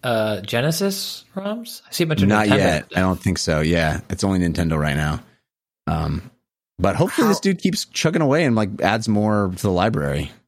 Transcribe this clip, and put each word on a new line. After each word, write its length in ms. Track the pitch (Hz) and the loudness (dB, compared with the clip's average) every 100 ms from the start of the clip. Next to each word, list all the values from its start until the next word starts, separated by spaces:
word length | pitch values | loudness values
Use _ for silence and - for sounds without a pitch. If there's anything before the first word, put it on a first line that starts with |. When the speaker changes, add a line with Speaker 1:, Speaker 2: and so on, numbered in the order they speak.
Speaker 1:
uh, 360 | 127 117 107 104 | 0 0 0 -2
Genesis 800 | 98 117 139 165 196 196 - - - | -2 -2 0 0 -2 -4 -8 -12 -12
roms? 480 | 190 196 220 233 - _ | -10 -8 -8 -10 -18 _
I 20 | |
see 140 | - | -4
a 20 | 165 | -2
bunch 160 | 151 | 2
of 60 | 98 | 4
Speaker 2:
Not 180 | 107 107 | 4 4
Speaker 1:
Nintendo 100 | 101 | 4
Speaker 2:
yet. 260 | 92 76 - | 4 0 -2
Speaker 1:
stuff. 120 | - | 0
Speaker 2:
I 20 | |
don't 200 | 92 87 | 0 2
think 180 | - 87 | 0 -2
so. 220 | - 78 | 0 0
Yeah. 400 | 78 85 80 - - | 2 2 2 -2 -6
It's 140 | 98 | -4
only 160 | 98 95 | 0 2
Nintendo 400 | 87 80 82 78 | 0 0 -2 0
right 160 | 76 71 | 0 0
now. 240 | 76 76 - _ _ _ _ _ - | -2 -4 -8 _ _ _ _ _ -6
Um, 420 | 80 78 76 - _ _ _ _ - | -4 -2 -6 -8 _ _ _ _ -4
but 160 | 92 | -2
hopefully 320 | 95 185 - 226 | 0 -2 2 2
this 100 | 196 | 2
Speaker 3:
How 40 | |
Speaker 2:
dude 160 | 196 185 | 0 0
keeps 260 | 190 170 - | 0 -2 -6
chugging 360 | - 160 165 | -2 0 2
away 220 | 147 147 | 2 2
and, 100 | 160 | 4
like, 260 | 110 104 92 | 2 0 0
adds 260 | 95 113 113 | 0 0 0
more 420 | 104 107 104 101 92 | 0 2 2 0 -2
to 60 | |
the 80 | 104 | 0
library. 580 | 90 101 78 71 71 71 - | 2 2 0 -2 -2 -4 -10